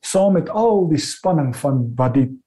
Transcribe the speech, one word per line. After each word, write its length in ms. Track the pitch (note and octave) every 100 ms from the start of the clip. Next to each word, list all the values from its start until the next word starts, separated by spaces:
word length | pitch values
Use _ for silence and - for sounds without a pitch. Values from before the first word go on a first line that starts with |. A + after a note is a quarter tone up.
Saam 320 | - F#3+ G3
met 160 | F#3 -
al 380 | G#3+ A#3 G3+ F3
die 80 | D3+
spanning 580 | - - F#3+ E3 C3+ A#2+
van 380 | C#3+ C3 A#2+ A#2
wat 180 | B2+
die 160 | C3 C3 -